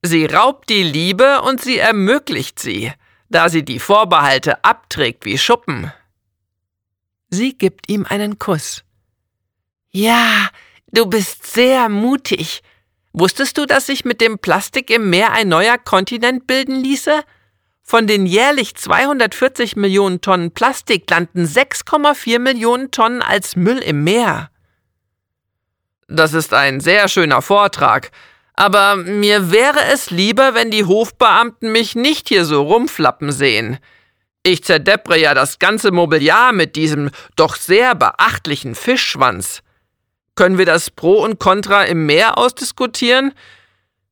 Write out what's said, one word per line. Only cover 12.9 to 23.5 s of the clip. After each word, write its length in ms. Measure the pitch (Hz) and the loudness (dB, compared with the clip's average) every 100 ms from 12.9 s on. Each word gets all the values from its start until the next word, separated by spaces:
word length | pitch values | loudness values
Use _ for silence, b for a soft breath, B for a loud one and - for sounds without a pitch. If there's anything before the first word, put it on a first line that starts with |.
| _ _ | _ _
Wusstest 440 | 165 185 - 269 - | -2 -2 0 -4 -4
du, 80 | 285 | -2
dass 220 | 269 262 | -2 -2
sich 180 | 277 247 | -6 -6
mit 160 | 240 | 0
dem 160 | 226 214 | 0 -2
Plastik 520 | - 165 - 269 247 | -2 -2 -2 -8 -2
im 180 | 226 208 | 0 2
Meer 220 | 175 220 | 2 2
ein 180 | 220 208 | 0 2
neuer 280 | 160 214 240 | 2 2 0
Kontinent 680 | - 190 190 240 240 254 - | 0 -2 0 -2 -2 -2 -2
bilden 300 | 262 269 262 | -2 -2 -4
ließe? 480 | 262 277 - 302 - _ _ _ _ _ | -2 -4 0 -2 -4 _ _ _ _ _
Von 260 | - 233 214 | -2 0 2
den 180 | 208 185 | 0 2
jährlich 500 | 190 262 294 214 - | 2 2 0 -4 -8
zweihundertvierzig 1000 | - 165 277 277 220 - 254 262 233 - | -2 0 2 0 -2 0 -2 -2 -6 -2
Millionen 460 | 202 190 196 180 | 0 2 0 -2
Tonnen 300 | - 180 170 | 0 0 -2
Plastik 580 | - 233 262 - 202 - | -2 -2 -2 -4 -4 0
landen 360 | 170 175 180 170 | -2 0 -4 0
sechs 380 | 170 277 - | 0 -2 -4
Komma 300 | - 311 294 | -4 0 0
vier 260 | 285 - 233 | 0 -2 0
Millionen 520 | 254 247 226 247 262 | 0 0 0 -2 -4
Tonnen 300 | - 277 247 | 0 0 0
als 340 | - 202 - | -2 -2 -2